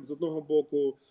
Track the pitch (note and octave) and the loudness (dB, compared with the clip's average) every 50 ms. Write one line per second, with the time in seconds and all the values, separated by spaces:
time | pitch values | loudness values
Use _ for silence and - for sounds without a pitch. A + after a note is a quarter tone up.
0 | C3+ C3 D3 C#3+ E3+ E3 D#3 D#3 D3 D3 D#3 D3+ C#3+ - D3 C#3+ C#3 C3+ C3 - | -8 -10 -6 -4 -4 -4 -4 -4 -2 2 2 2 2 2 0 0 0 0 -2 -6
1 | _ _ | _ _